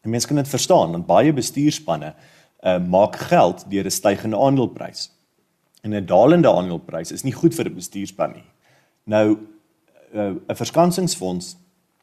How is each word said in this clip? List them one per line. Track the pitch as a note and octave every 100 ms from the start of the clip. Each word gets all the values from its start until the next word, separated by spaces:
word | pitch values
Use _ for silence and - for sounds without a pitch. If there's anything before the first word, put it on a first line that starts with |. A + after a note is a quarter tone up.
En | A2
mens | A#2+ -
kan | D3
dit | C3+
verstaan, | B2+ - F3 E2+
want | E2+ F2
baie | F#2 C#3+
bestuurspanne, | C#3 A2 - D3 - - E2 D2+ - _ _ _ _
eh, | F#2+ F2+
maak | F2 F#2 G#2+ -
geld | - F3 F#2 E2+ -
deur | G2
'n | F#2
stygende | - G#2 G2 A2 G#2+
aandeleprys. | C3+ C3+ A2+ - - - - _ _ _ _ _ _ _
En | G#2+
'n | G#2+ F2+
dalende | F#2 B2 F3 C3+
aandeleprys | F2 F#2 E2+ - D#2+ E2
is | -
nie | C3+
goed | - A2+
vir | A2 G2
'n |
bestuurspan | F2 F2+ G2+ G2+ - D#2
nie. | - _ _ _ _ _ _
Nou, | - G#2+ G#2+ G#2+ - _ _ _ _ _ _
eh, | A2 G2+ F#2 -
'n |
verskansingsfonds | A#2 A#2 D#3 F3 F3+ F3 - F#2 F2+ - - _ _ _ _